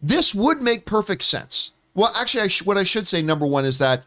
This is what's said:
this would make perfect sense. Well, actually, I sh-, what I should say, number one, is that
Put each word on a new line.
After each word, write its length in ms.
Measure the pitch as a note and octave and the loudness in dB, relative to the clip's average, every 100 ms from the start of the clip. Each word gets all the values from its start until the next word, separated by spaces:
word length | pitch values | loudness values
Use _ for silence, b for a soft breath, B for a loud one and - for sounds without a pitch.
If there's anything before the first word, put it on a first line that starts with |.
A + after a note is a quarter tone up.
this 320 | D3 D4+ - | 0 2 2
would 260 | G3 B3+ D#4+ | 2 0 2
make 240 | A#3+ A#3 | 0 -2
perfect 380 | - G#3+ G#3 F3+ | 0 -2 -2 -2
sense. 500 | - C3 - - - - _ | 0 -2 -4 -6 -6 -10 _
Well, 180 | F#3 A3 | 0 0
actually, 280 | A3 A#3+ B3 | 0 -2 0
I 60 | G3+ | 0
sh-, 160 | - | 0
what 120 | F3+ G3+ | 0 0
I 80 | |
should 220 | F#3 A3 F#3 | 0 -2 -2
say, 160 | F3 | -2
number 240 | D#3 D3+ D3 | 0 0 0
one, 180 | C#3 | 0
is 140 | C3+ C3+ | 0 0
that 260 | C3+ B2+ | 2 0